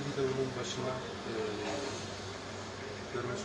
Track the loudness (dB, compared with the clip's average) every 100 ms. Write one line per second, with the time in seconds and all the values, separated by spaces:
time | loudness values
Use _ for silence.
0 | 2 4 4 6 4 2 0 0 0 0
1 | -2 -4 -2 0 2 0 0 0 0 -2
2 | -4 -4 -4 -4 -4 -4 -4 -6 -4 -4
3 | -2 0 0 0